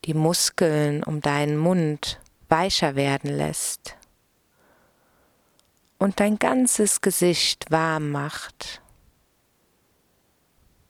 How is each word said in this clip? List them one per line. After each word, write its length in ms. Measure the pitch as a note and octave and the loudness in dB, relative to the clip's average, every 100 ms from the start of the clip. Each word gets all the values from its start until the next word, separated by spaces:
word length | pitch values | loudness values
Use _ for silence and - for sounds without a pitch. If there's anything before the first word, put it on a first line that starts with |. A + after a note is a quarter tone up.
| - | -2
die 80 | |
Muskeln 880 | D#3 D#3 F3 - - E3 D3+ D3 D3 | 2 2 2 -2 2 2 2 0 -2
um 160 | - D3+ | -4 -4
deinen 380 | D3 C#3+ D3 D3+ | -2 0 0 2
Mund 600 | E3 F#3 D#3+ D3+ - - - _ - | 2 2 2 -2 -6 -10 -16 _ 0
weicher 480 | D#3+ F#3+ - D#3 C#3 | 2 2 0 0 0
werden 340 | C#3 C#3 C#3+ | 0 0 -2
lässt 680 | C#3+ D3+ D#3 - - - - _ _ _ _ _ _ _ _ _ _ _ _ _ _ _ _ _ _ _ _ | -2 -2 -4 -6 -8 -14 -20 _ _ _ _ _ _ _ _ _ _ _ _ _ _ _ _ _ _ _ _
und 240 | G3 - | -2 2
dein 180 | G#3 G#3+ | 0 2
ganzes 640 | B3+ C4 B3+ - G#3 - | 2 2 2 2 0 2
Gesicht 680 | - - F3+ E3 - - - | 0 2 2 2 -2 -4 -2
warm 420 | D#3+ D#3+ D#3 D3+ | 0 0 -2 -2
macht. 680 | C#3+ D3 - - _ - - _ _ _ _ _ _ _ _ _ _ _ _ _ _ _ _ _ _ _ _ _ | -4 -6 -8 -14 _ -16 -16 _ _ _ _ _ _ _ _ _ _ _ _ _ _ _ _ _ _ _ _ _